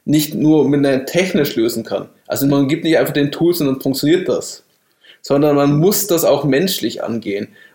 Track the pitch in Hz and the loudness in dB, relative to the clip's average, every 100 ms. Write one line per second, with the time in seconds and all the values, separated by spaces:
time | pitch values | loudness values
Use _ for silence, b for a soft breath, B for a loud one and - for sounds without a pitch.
0 | - 151 - 104 151 156 131 143 139 135 | 0 0 0 0 2 4 4 2 2 0
1 | - 175 185 175 139 117 117 113 - 98 | -2 -2 0 0 0 0 -2 -2 -6 -8
2 | - _ - - 139 139 135 160 160 160 | -8 _ -8 -2 0 2 0 0 0 2
3 | 143 147 143 - 170 175 139 131 135 131 | 2 0 -2 0 0 2 -2 -2 -4 -2
4 | 147 185 165 95 - - _ _ b b | 0 0 0 -4 -6 -16 _ _ b b
5 | b b - 139 151 143 143 147 185 214 | b b -2 2 2 2 2 4 2 2
6 | - 165 - 147 151 131 185 - 113 - | -2 0 2 2 2 0 0 -2 -6 -6
7 | - 113 104 98 104 b b | -8 -6 -6 -8 -8 b b